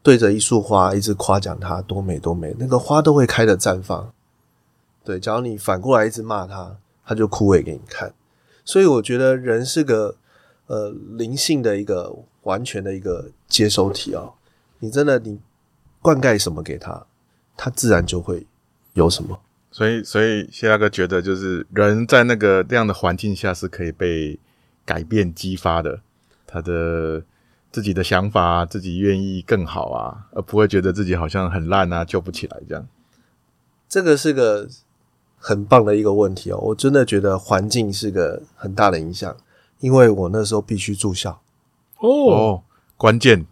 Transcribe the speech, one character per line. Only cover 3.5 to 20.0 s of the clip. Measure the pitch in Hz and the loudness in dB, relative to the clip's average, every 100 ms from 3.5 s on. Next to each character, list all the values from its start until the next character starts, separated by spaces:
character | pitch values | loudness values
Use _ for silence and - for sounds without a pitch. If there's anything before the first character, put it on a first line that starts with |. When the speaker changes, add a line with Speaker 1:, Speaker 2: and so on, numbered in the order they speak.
Speaker 1:
绽 | 92 104 92 | 4 0 -2
放。 | 95 87 107 _ _ _ _ _ _ _ _ _ | -6 -8 -8 _ _ _ _ _ _ _ _ _
对， | - 92 | -12 -8
假 | 113 | -4
如 | 110 | -4
你 | 123 104 | -4 -6
反 | - 95 | -4 -2
过 | 120 123 | 2 2
来 | |
一 | 110 | 2
直 | 113 | -4
骂 | 110 104 92 | -6 -6 -6
它， | 98 92 98 _ _ | -12 -14 -18 _ _
它 | - | -6
就 | 110 107 | -2 0
枯 | - 104 | 2 4
萎 | 90 | 4
给 | 80 | 2
你 | 69 - | -10 -14
看。 | - 90 _ _ _ _ _ | -12 -12 _ _ _ _ _
所 | - 190 | 0 4
以 | |
我 | 190 127 | 4 4
觉 | 107 123 | 0 0
得 | 131 | 2
人 | 131 123 113 | 2 0 -2
是 | 131 165 | 0 -2
个， | 139 110 104 - _ _ _ _ - | 0 0 0 -6 _ _ _ _ -8
呃， | 107 104 - 95 | -6 -6 -10 -14
灵 | 113 113 | -8 -6
性 | 139 - 147 | -4 -2 0
的 | 113 101 | 0 -2
一 | |
个 | 104 92 87 - - _ | -2 -4 -4 -14 -20 _
完 | 101 95 | -6 -4
全 | 127 104 | -4 -8
的 | 98 | -8
一 | 95 | -8
个 | 95 85 71 _ _ | -6 -6 -8 _ _
接 | - 104 | 2 2
收 | 104 98 | 2 0
体 | - - | -2 -8
哦。 | 87 - _ _ _ _ _ | -10 -12 _ _ _ _ _
你 | 110 | -4
真 | 135 | 0
的， | 147 127 | 2 0
你 | 110 104 _ _ _ _ _ _ | -2 -14 _ _ _ _ _ _
灌 | 165 143 | 2 4
溉 | 131 107 | 2 2
什 | 90 | -2
么 | 78 | -6
给 | 78 69 | -10 -12
他， | - 80 - _ _ _ _ - | -12 -14 -16 _ _ _ _ -10
他 | - | -8
自 | - 120 | -2 2
然 | 90 | 4
就 | 85 90 | 2 -4
会 | 85 85 - _ _ _ _ | -6 -8 -10 _ _ _ _
有 | - 82 | 2 2
什 | - | 2
么。 | - 95 _ _ _ | -8 -12 _ _ _
Speaker 2:
所 | - 110 | -4 -2
以， | 113 | -2